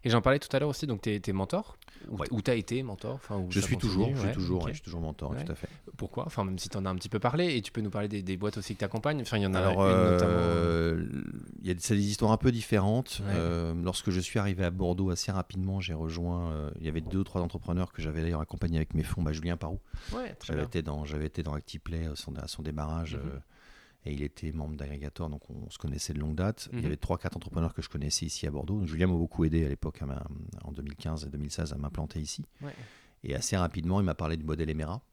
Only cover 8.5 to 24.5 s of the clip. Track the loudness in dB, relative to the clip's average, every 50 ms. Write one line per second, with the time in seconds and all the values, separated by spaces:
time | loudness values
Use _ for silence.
8.5 | -2 -2 -6 -6 -4 -2 -2 -2 -2 0 0 0 0 0 -2 0 2 2 4 4
9.5 | 4 4 4 4 6 6 8 8 8 8 8 8 8 8 8 6 6 6 6 6
10.5 | 6 6 4 4 4 4 4 4 2 2 0 -2 -4 -6 -6 -6 -8 -10 -10 -12
11.5 | -14 -6 -2 -2 -2 -2 2 4 4 4 4 4 2 4 6 4 6 6 6 4
12.5 | 4 4 2 4 4 6 6 6 4 2 0 -2 -6 -4 -2 0 2 2 2 2
13.5 | 2 2 0 0 0 0 0 0 -2 0 0 2 2 2 0 2 0 2 2 2
14.5 | 2 2 2 0 2 2 2 2 2 2 2 2 2 0 0 -2 0 -2 -2 _
15.5 | -2 -2 0 0 0 -2 -2 -2 -4 -2 -2 -2 -2 -2 0 0 0 0 0 -2
16.5 | -2 -2 -4 -4 -6 -4 -4 -2 -2 -2 -2 0 0 0 0 0 0 -2 0 0
17.5 | -4 -6 -2 0 0 0 0 -2 -4 -4 -4 -2 0 0 0 2 2 0 -2 -4
18.5 | -4 -2 0 2 2 2 2 2 0 0 0 0 0 0 0 0 0 0 -2 -2
19.5 | -2 -2 -2 -6 -6 -6 -8 -8 -10 -8 -6 -6 -4 -4 -4 -6 -10 -12 -6 -4
20.5 | -2 -2 -2 0 -2 -2 -2 -2 -4 -4 -4 -4 -4 -2 -4 -2 -2 -4 -4 -2
21.5 | -4 -4 -6 -8 -12 -10 _ -6 -4 -2 -4 -4 -6 -6 -8 -8 -8 -8 -8 -8
22.5 | -8 -6 -6 -4 -4 -4 -2 -2 -2 -2 -2 -4 -4 -6 -6 -6 -8 -8 -12 _
23.5 | -20 -20 -20 -20 -20 -20 -20 -20 _ _ -8 -6 -4 -4 -4 -6 _ -6 -8 -6